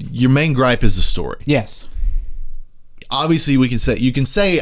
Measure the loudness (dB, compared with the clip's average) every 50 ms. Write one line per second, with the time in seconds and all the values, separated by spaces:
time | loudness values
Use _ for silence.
0 | -12 -8 -4 0 2 2 2 2 2 0 0 0 2 0 2 4 4 4 4 4
1 | 2 2 2 0 -2 -4 -8 -8 -2 0 0 0 0 0 -2 -4 -4 -6 -4 -2
2 | -2 0 0 -2 -2 -2 -6 -4 -4 -4 -6 -6 -8 -12 -16 -20 -20 -20 -20 -18
3 | -12 -6 -4 -2 0 2 2 2 2 2 2 2 2 2 0 0 0 0 0 0
4 | 0 -2 0 0 0 0 2 2 2 2 0 0